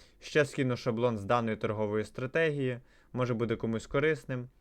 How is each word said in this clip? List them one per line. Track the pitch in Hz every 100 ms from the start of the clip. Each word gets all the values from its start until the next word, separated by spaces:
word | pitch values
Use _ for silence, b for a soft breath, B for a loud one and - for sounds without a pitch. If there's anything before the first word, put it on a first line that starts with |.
| b b
Ще | - 156
скину | 143 - 127 120
шаблон | 127 113 123 110
з |
даної | 98 120 113 107
торгової | 110 107 107 107
стратегії, | 104 - 127 165 165 143 131 120 b b b
може | 123 123
буде | 113 117 113
комусь | 113 113 -
корисним. | 139 156 151 - 127 123 _